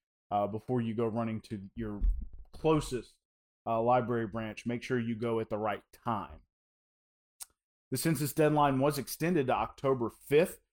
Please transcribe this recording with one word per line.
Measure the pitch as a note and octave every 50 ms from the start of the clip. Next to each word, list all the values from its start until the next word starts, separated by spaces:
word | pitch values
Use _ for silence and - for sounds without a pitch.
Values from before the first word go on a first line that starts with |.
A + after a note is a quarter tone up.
| _ _ _ _ _ _
uh, | G2+ G#2 G#2
before | G2 G#2 A2 - - B2+ B2
you | A#2 A2+ A2
go | A2+ A#2
running | A2+ G#2+ A#2 A#2 A2+ A2 G#2+
to | - - A2+ G2+ G2 G2 -
your | A#2 A2+ G#2+ G#2 G2+ G2 - - - - - - - - -
closest, | - - - D#3 D#3+ D3+ - - C3 A#2 - - _ _ _ _ _ _ _ _ _ _ _
uh, | A#2 A#2 A2+
library | A2+ B2 - - A#2 A2 A#2+ A#2 A2+ G#2
branch. | F2 A2+ A2 A2 G#2 - -
Make | A#2 A#2+ A#2+ -
sure | - C3 B2
you | A2+ A2+ A#2
go | G#2+ A#2 A#2 A#2 A2+
at | A2 -
the | A2+ G#2
right | G#2+ G#2+ G#2 - - _ - - _
time. | A#2+ A2+ G2+ F2 C#2+ D#2 - - _ _ _ _ _ _ _ _ _ _ _ _ _ _ _ _ _ _ _ - - _ _ _ _ _ _ _ _
The | C3
census | B2+ - D#3+ E3 B2+ D3+ C#3
deadline | - - D3+ D3+ D3+ D3+ D3 C#3+ C3+ C3
was | C3 D3 C#3+ C#3
extended | A2+ - - - D3+ E3 F#3 D#3+ C3+ B2
to | B2
October | G2 A2 - - - - C3+ C3+ B2 A#2 G#2+ - - - -
fifth. | C#3 D3+ E3 - - - _ _